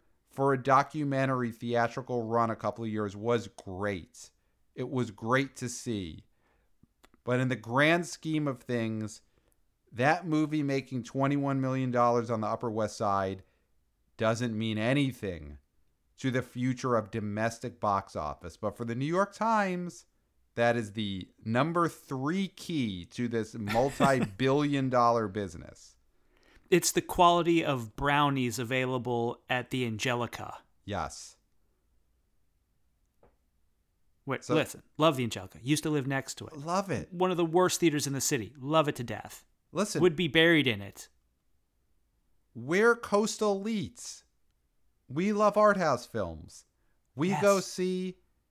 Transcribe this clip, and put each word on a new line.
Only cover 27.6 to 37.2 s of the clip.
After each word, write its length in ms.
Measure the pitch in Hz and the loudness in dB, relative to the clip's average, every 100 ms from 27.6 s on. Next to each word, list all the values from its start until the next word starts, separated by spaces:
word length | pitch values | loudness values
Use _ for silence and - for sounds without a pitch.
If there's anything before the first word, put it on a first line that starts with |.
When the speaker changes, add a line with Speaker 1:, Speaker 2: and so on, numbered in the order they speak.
Speaker 2:
of 320 | 151 135 110 - | 2 -2 -4 -4
brownies 600 | 139 143 147 139 123 110 | 0 2 2 2 -2 -2
available 840 | 117 131 127 127 120 120 117 - - | -2 -2 0 -2 -2 -2 -2 -4 -4
at 220 | 127 123 | -4 -2
the 160 | 131 120 | -2 -2
Angelica. 720 | 110 135 120 117 - - - - _ - | -2 -2 -2 -4 -8 -12 -14 -20 _ -8
Speaker 1:
Yes. 500 | 98 76 - - - _ _ _ _ _ _ _ _ _ _ _ _ _ _ _ _ _ _ _ _ _ _ _ _ _ _ _ _ - | -6 -6 -10 -18 -20 _ _ _ _ _ _ _ _ _ _ _ _ _ _ _ _ _ _ _ _ _ _ _ _ _ _ _ _ -8
Speaker 2:
Wait, 180 | 127 | -6
Speaker 1:
So 120 | - 151 | 0 0
Speaker 2:
listen, 280 | 123 - - - | 0 -6 -12 0
love 200 | 156 131 | 2 2
the 60 | |
Angelica. 360 | 117 107 92 - | -2 -6 -10 -8
Used 220 | 120 151 | -2 0
to 60 | 160 | 2
live 180 | 151 131 | 0 0
next 280 | 135 131 - | -4 -4 -10
to 120 | - | -14
it. 100 | - | -12
Speaker 1:
Love 320 | 151 185 196 | -4 -2 -2
it. 200 | 120 - | -4 -6
Speaker 2:
One 180 | 175 | -2